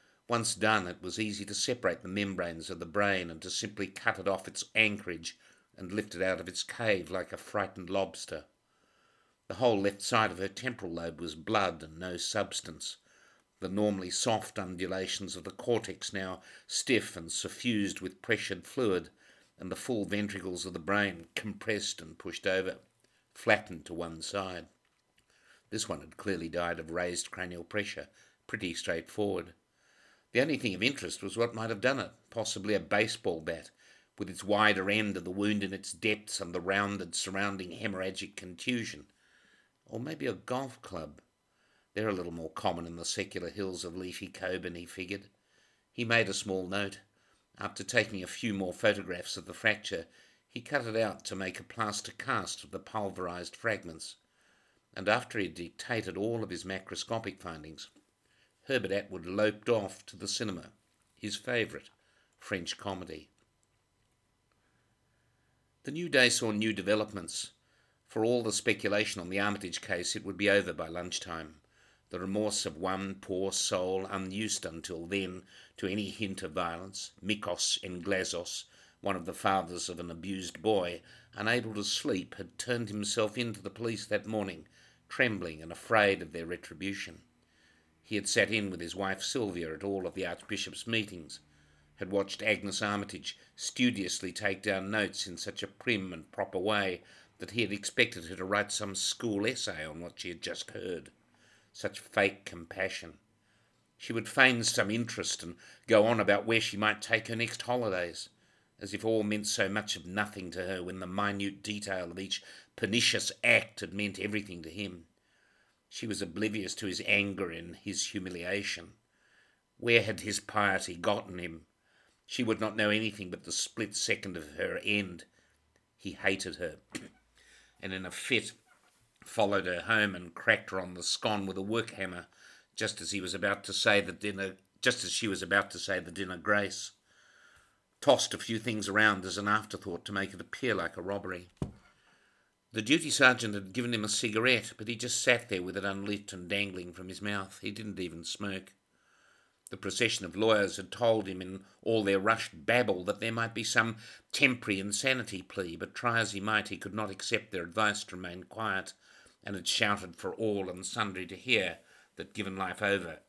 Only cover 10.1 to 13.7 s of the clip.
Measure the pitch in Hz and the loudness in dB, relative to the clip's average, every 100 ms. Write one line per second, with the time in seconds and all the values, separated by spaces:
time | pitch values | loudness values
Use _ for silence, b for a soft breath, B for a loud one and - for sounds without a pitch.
10.1 | 117 107 87 98 - 127 120 92 82 85 | 4 4 2 -6 -4 -6 -6 -6 -4 -6
11.1 | 80 85 80 73 110 92 80 80 80 90 | -6 -8 -8 2 4 4 0 -10 -8 -6
12.1 | 87 - 107 98 - - 80 - - b | -4 -2 0 0 -4 -8 -10 -10 -10 b
13.1 | b b b b - 92 | b b b b -8 -4